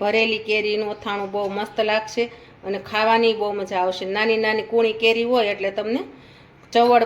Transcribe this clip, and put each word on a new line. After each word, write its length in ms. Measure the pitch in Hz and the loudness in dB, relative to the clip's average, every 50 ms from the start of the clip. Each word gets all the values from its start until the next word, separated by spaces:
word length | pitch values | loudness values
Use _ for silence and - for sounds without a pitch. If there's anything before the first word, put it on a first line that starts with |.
ભરેલી 460 | 202 208 208 226 226 226 220 214 214 214 | -2 0 2 2 2 2 0 -2 -2 -2
કેરીનું 420 | 214 214 208 214 208 214 214 208 208 | -2 0 0 0 -2 -2 -2 -4 -6
અથાણું 360 | 208 - 220 202 202 202 190 | -8 -6 -6 -6 -4 -6 -6
બહુ 200 | 196 208 202 190 | -4 -4 -4 -4
મસ્ત 280 | 196 208 214 220 - - 220 214 | -4 -6 -8 -4 -2 -2 0 0
લાગશે 400 | 214 220 220 220 - 240 233 233 - - - - - - - | 0 0 -2 -4 -4 -4 -4 -4 -6 -14 -20 -20 -20 -12 -8
અને 120 | 190 202 190 | -8 -8 -8
ખાવાની 560 | - - 214 214 220 226 226 226 233 226 214 | -6 -4 -2 0 2 4 4 4 4 2 2
બહુ 180 | 214 208 208 | 0 -2 -4
મજા 300 | 202 202 190 190 196 180 | -4 -4 -6 -4 -2 0
આવશે. 220 | 180 185 185 - 190 | 0 0 -2 -4 -6
નાની 340 | 190 196 208 220 226 220 220 220 | -4 -2 0 0 0 2 2 0
નાની 260 | 214 220 214 208 - | 0 0 -2 -2 0
કૂણી 300 | 226 233 226 220 220 220 | 0 2 2 2 2 2
કેરી 260 | 226 226 226 233 233 240 | 2 2 2 2 0 2
હોય 180 | 247 240 214 202 | 2 2 2 0
એટલે 180 | 202 196 196 196 | -2 -4 -4 -4
તમને 280 | 196 214 208 214 240 302 403 - - - - - - - - - - - - - | -4 -4 -4 -2 -4 -4 -6 -8 -16 -20 -20 -20 -20 -20 -20 -20 -20 -20 -8 0
ચવડ 320 | - 233 240 240 240 233 233 | 2 4 6 6 6 4 4